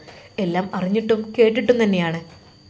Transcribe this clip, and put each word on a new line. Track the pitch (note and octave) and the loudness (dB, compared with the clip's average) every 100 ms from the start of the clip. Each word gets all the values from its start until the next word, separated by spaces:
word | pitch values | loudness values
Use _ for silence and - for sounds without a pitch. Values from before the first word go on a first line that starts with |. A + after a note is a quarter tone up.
| - - - - | -18 -20 -14 -6
എല്ലാം | F3 F3 F#3+ | -4 -2 -4
അറിഞ്ഞിട്ടും | G3 F#3 A3 A3 G#3+ A3 - | -4 -2 -2 0 -2 -2 2
കേട്ടിട്ടും | A3+ A#3 A3 A#3 | 2 2 2 2
തന്നെയാണ്. | G#3+ F#3 E3+ E3 - - - _ | 2 0 -2 -4 -10 -20 -20 _